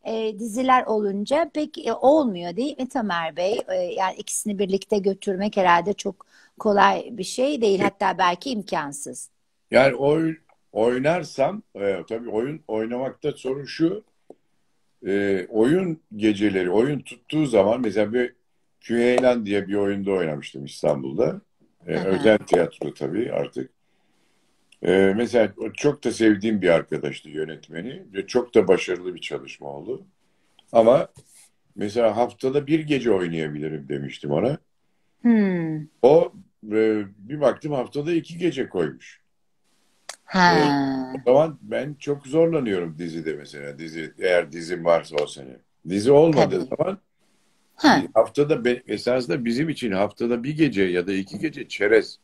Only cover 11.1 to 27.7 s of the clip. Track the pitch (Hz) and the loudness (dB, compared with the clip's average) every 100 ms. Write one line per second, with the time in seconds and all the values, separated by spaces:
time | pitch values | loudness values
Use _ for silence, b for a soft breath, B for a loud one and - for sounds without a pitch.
11.1 | 175 147 - 139 208 _ - 98 95 82 | -2 -4 -2 -2 -2 _ -6 -2 -2 -4
12.1 | 113 120 107 131 156 - 110 110 123 131 | -10 -4 -4 -4 -8 -6 -4 -4 -6 -8
13.1 | - 151 139 131 135 131 - 165 202 _ | -6 -8 -6 -8 -8 -10 -2 -2 -2 _
14.1 | _ _ - _ _ _ _ _ _ 95 | _ _ -20 _ _ _ _ _ _ -2
15.1 | 98 101 98 90 107 117 175 185 160 _ | 0 2 0 -2 2 4 4 0 -6 _
16.1 | 107 110 98 104 95 90 98 131 139 - | 0 0 2 0 0 2 2 2 -2 -8
17.1 | - _ 151 147 113 98 120 117 98 104 | -20 _ -2 2 4 4 2 0 0 0
18.1 | 120 123 _ _ _ _ _ - 113 120 | 0 -2 _ _ _ _ _ -4 2 4
19.1 | 123 127 123 101 101 95 101 101 101 98 | 4 4 2 0 -2 0 0 0 0 0
20.1 | 95 82 73 - 67 69 - 78 71 65 | 0 0 -4 -8 -14 -14 -2 0 0 -4
21.1 | 78 123 196 _ _ _ _ - 78 170 | 0 0 -2 _ _ _ _ -6 -4 0
22.1 | 95 110 104 78 90 82 - 73 - 69 | 2 4 4 4 2 2 -4 -10 -6 -6
23.1 | - - - 73 - 65 _ _ _ _ | -4 -4 -4 -6 -8 -12 _ _ _ _
24.1 | _ _ _ _ _ _ _ - 92 98 | _ _ _ _ _ _ _ 2 4 4
25.1 | 101 117 117 104 - 110 - 143 143 123 | 2 0 2 2 0 -10 -2 -2 -2 -6
26.1 | 110 113 104 110 107 87 82 71 78 73 | 2 4 4 0 0 4 2 2 -6 -6
27.1 | 65 78 76 78 76 - | -10 -14 -10 -10 -10 -14